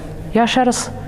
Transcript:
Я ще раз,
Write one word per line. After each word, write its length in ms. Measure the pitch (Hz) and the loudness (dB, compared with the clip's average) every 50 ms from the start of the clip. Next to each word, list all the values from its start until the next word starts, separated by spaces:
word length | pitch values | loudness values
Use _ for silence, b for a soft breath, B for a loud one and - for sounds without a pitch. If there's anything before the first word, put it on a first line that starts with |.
| - - - - - - - | -10 -10 -10 -10 -8 0 2
Я 120 | 220 233 | 2 2
ще 180 | 220 - 254 254 | 4 4 4 4
раз, 260 | 240 - - - - B B B | 4 2 0 -2 -6 B B B